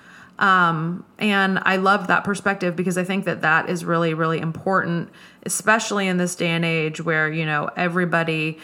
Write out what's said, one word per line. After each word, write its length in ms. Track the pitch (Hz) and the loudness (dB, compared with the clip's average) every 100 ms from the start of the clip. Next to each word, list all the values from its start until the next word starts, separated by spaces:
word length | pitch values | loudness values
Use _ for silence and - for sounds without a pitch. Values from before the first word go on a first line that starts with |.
| - - - - | -20 -20 -12 0
Um, 680 | 202 185 170 160 165 175 - - | 4 6 4 2 -2 -6 -10 -4
and 400 | 214 196 190 185 | 0 2 2 2
I 140 | - 190 | 2 2
love 320 | 196 202 185 | 4 2 2
that 160 | 170 | 0
perspective, 520 | 202 196 202 196 180 170 | 0 -2 -2 0 -2 -2
because 220 | 185 175 | -2 -2
I 60 | |
think 200 | 180 196 | -2 -2
that 160 | 190 - | -2 -2
that 300 | 156 160 - | 2 2 0
is 160 | 175 170 | -4 0
really, 260 | 165 165 | 0 0
really 260 | 160 160 160 | 0 0 0
important, 720 | 160 160 190 185 170 170 - - - - - | -4 -4 0 0 0 -4 -6 -14 -20 -14 -8
especially 640 | - 214 220 220 202 190 | -2 2 2 2 -2 0
in 100 | 180 | 0
this 160 | 175 | -2
day 160 | - 175 | -2 -2
and 120 | 165 | 0
age 380 | 165 160 156 156 | 0 0 -2 -4
where, 300 | 165 156 156 | -2 0 0
you 160 | 160 156 | -2 -2
know, 240 | 151 - | -2 -4
everybody 840 | - 180 180 175 170 165 160 156 156 | -2 -2 0 0 0 0 -2 -2 -6